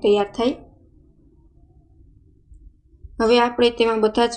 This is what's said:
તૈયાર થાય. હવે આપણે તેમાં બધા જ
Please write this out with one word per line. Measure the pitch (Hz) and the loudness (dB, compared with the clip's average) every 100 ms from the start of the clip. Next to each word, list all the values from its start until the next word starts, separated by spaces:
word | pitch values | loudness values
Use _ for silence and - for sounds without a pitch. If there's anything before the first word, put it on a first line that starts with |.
તૈયાર | 208 208 202 - | 0 0 -2 -4
થાય. | 240 320 - _ _ _ _ _ _ _ _ _ _ - _ _ - _ _ _ _ - - _ _ _ - - | -4 -4 -14 _ _ _ _ _ _ _ _ _ _ -20 _ _ -20 _ _ _ _ -20 -20 _ _ _ -16 -4
હવે | 226 240 | 2 2
આપણે | 240 240 240 | 2 0 0
તેમાં | 233 226 226 | 2 -2 0
બધા | 214 226 | 0 0
જ | 233 | -2